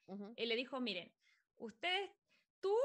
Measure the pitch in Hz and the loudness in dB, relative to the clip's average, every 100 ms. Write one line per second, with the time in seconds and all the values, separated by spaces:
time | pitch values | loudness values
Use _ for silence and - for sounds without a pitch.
0 | - 202 202 233 233 226 247 269 240 180 | -12 -10 -10 -4 0 0 0 -2 -2 -4
1 | - _ _ _ _ _ 226 - 339 370 | -8 _ _ _ _ _ -12 -4 0 0
2 | 381 - _ _ _ _ 381 440 | 0 -10 _ _ _ _ 2 4